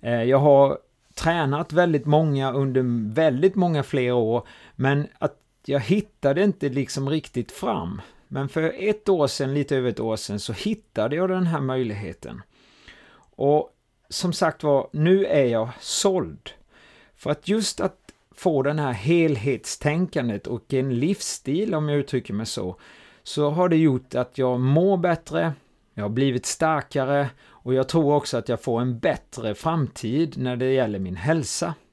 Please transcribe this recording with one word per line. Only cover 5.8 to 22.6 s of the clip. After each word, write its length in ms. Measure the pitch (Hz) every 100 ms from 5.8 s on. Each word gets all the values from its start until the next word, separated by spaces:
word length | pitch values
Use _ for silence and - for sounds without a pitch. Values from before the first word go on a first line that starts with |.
| 104 208 202 _ 139 143
inte 260 | 202 - 143
liksom 400 | 131 127 - 135
riktigt 420 | 156 - - 117
fram. 500 | - 123 104 85 - - - _
Men 220 | 135 139
för 260 | - 160 - 196
ett 200 | 214 -
år 180 | 185 139
sedan, 260 | - 135
lite 220 | 143 139 135
över 140 | 127
ett 100 | 101
år 160 | 113 110
sedan, 240 | - 104
så 140 | -
hittade 600 | 113 202 220 _ - 110 151
jag 140 | 185
den 180 | 185 180
här 140 | 160
möjligheten. 800 | 135 131 120 101 98 - - 60 - _ _ _ - - - _ _ -
Och 340 | 139 151 - _ _ _ _
som 240 | - 180
sagt 300 | - 170 -
var, 240 | 151 139 -
nu 340 | 151 156 190 196
är 200 | 156 127
jag 240 | 117 113 -
såld. 680 | - - 202 185 85 71 - - _ _ - - _ _
För 140 | -
att 180 | 151 -
just 320 | 214 202 -
att 180 | 185 - - _ _ -
få 260 | 190 139
den 180 | 131 151
här 120 | 143
helhetstänkandet 1600 | 110 107 170 165 131 120 123 - - 151 156 180 160 123 101 -
och 260 | 117 _
en 260 | 135 131 120
livsstil, 760 | 147 196 - - - 151 226 165
om 140 | 151
jag 100 | 147
uttrycker 340 | 139 131 -
mig 120 | 101 113
så, 300 | -